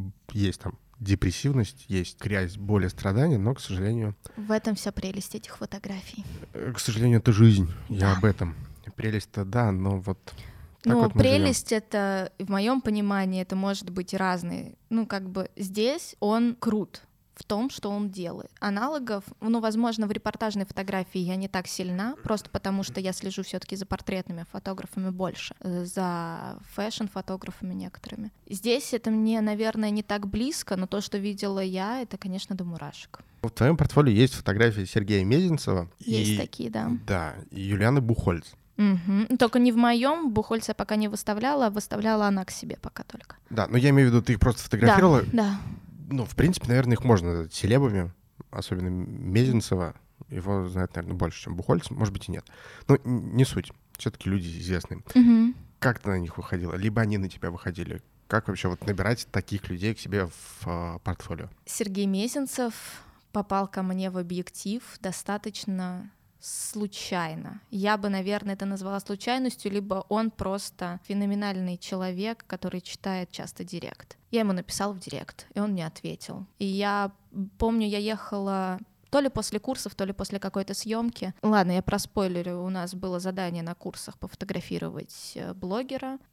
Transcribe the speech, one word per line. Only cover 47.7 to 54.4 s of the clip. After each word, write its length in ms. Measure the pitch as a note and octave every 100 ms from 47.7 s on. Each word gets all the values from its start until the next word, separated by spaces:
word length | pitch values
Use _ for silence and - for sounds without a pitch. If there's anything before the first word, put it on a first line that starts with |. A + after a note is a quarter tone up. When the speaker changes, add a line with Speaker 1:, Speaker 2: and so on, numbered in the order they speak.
| B2 C3+ G2+ F2+ - _ - -
Speaker 1:
особенно 380 | - - F2+ F#2
Мезенцева. 1080 | F#2 F#2 - F#2+ G2+ C3 A#2 - F#2 F#2 - _ - -
Его 380 | G2+ F2+ G2 F2+
знают, 260 | F#2 F2+ -
наверное, 220 | E2+ F2+
больше, 240 | F2 -
чем 120 | - E2+
Бухольц, 340 | - D#3+ -
может 240 | B2+ G#2+
быть, 160 | G2 -
и 20 |
нет. 140 | E2+ - - - - -
Но 80 | C#3
н-, 380 | B2+ B2 G2+ A#2
не 80 | C3
суть, 260 | - - - _ -
все-таки 320 | - - -
люди 180 | G2